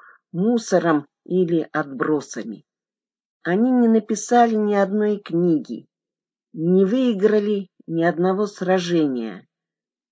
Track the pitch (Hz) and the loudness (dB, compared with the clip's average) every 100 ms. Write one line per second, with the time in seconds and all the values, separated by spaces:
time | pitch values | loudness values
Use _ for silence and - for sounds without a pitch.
0 | - - _ 170 208 240 - 185 165 151 | -18 -20 _ -4 0 0 0 0 2 -2
1 | 143 _ - 180 175 170 - 147 143 135 | -4 _ -4 -2 0 0 -2 -6 -6 -4
2 | 156 151 - - 110 101 _ _ _ _ | -2 -2 -4 -12 -12 -14 _ _ _ _
3 | _ _ _ _ - 180 247 247 233 226 | _ _ _ _ -4 0 2 4 4 2
4 | 214 208 - 240 233 220 208 202 196 208 | 0 -6 0 4 4 2 0 2 0 0
5 | 208 208 - 165 175 156 - 117 - _ | 0 -2 -4 0 2 0 -2 -12 -14 _
6 | _ _ _ _ _ - 165 185 196 247 | _ _ _ _ _ -6 2 4 4 2
7 | 254 202 208 214 208 208 185 _ - 165 | 0 2 2 2 0 -4 -6 _ -8 -2
8 | 170 165 185 190 208 - 180 185 175 175 | 0 0 0 0 -4 -4 -2 0 0 0
9 | 151 123 113 95 - _ _ _ _ _ | 0 -2 -6 -10 -18 _ _ _ _ _
10 | _ | _